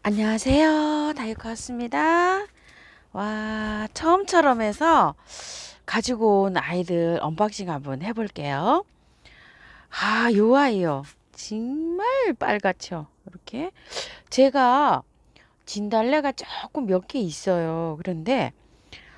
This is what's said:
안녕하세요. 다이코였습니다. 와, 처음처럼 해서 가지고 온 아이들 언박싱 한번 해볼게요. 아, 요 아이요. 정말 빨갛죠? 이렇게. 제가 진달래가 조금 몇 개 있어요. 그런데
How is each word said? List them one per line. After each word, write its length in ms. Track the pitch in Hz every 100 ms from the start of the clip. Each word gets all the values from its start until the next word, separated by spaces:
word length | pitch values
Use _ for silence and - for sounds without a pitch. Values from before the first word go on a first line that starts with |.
| 214
안녕하세요. 1040 | 208 214 220 262 277 311 311 302 302 302 294
다이코였습니다. 1300 | 220 220 226 226 - 240 240 277 311 339 349 381 415 _ _ - - - _
와, 760 | - 208 214 214 220 214 214 214
처음처럼 680 | - 320 359 392 359 294 233
해서 540 | 214 208 320 311 170 - - - - - - -
가지고 580 | - 220 226 233 220 196
온 140 | 196 180
아이들 640 | - 180 180 170 165 170
언박싱 480 | 151 160 208 208 185
한번 320 | 147 139 135
해볼게요. 840 | 190 226 214 - 143 139 185 320 - _ _ _ - - - _ - - _
아, 400 | - 196 220 240 208
요 180 | 220
아이요. 480 | 269 285 202 170 139 143 _ _
정말 760 | - - 214 240 294 330 349 440 539 453 247
빨갛죠? 720 | - 208 196 185 - 170 151 _ -
이렇게. 460 | - - 233 359 _ - - - - _
제가 720 | - 269 277 247 262 285 139 - _ _ _ _ _
진달래가 680 | - 208 208 220 233 302 285
조금 560 | 262 - - - - 226
몇 220 | 185 180
개 100 | 269
있어요. 800 | 185 147 - 180 165 165 165 156
그런데 540 | 180 165 160 262 143 - _ _ _ - -